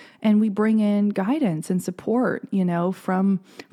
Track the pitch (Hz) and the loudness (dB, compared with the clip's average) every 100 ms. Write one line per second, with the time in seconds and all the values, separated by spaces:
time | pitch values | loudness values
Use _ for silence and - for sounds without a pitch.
0 | - - 226 208 220 196 220 220 208 208 | -20 -4 2 2 2 0 2 2 2 2
1 | 208 196 190 311 226 156 - 185 185 180 | 0 0 -2 0 0 -2 -2 -4 -4 -8
2 | - 240 233 - - 196 180 170 180 185 | -2 0 0 -2 -4 -2 0 0 -2 -4
3 | - 185 196 190 - - - | -2 0 2 0 -4 -20 -20